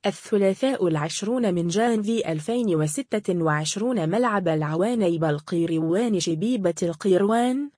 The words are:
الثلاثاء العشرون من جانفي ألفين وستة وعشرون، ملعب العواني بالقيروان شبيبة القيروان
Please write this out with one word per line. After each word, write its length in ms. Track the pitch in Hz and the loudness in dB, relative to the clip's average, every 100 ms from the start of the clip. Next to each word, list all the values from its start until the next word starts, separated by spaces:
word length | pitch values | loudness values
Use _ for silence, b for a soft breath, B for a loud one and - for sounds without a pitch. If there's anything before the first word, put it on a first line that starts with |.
| 208 | -4
الثلاثاء 800 | 175 - 208 196 190 262 262 175 | -6 -2 2 2 2 -2 0 0
العشرون 640 | 156 151 - 202 254 220 | 0 -2 -4 -2 0 0
من 140 | 175 170 | 0 0
جانفي 640 | 180 240 226 208 226 - | 0 2 0 0 -2 -2
ألفين 440 | 160 156 240 226 160 | -4 -2 -2 0 2
وستة 680 | 156 151 269 214 208 175 | 0 -2 -4 -4 -2 0
وعشرون، 680 | 160 151 151 202 233 240 160 | 0 0 -2 -4 -2 0 0
ملعب 380 | 202 247 208 170 | 0 2 0 0
العواني 720 | 156 151 160 208 240 185 165 | 0 0 0 0 2 0 2
بالقيروان 1000 | 156 147 151 175 165 165 160 180 240 196 | 0 -2 -2 -2 0 0 0 0 2 0
شبيبة 560 | 165 160 208 247 180 170 | 0 -2 0 0 0 0
القيروان 880 | 175 160 202 180 202 226 247 262 285 | -4 -2 2 4 4 2 2 0 -6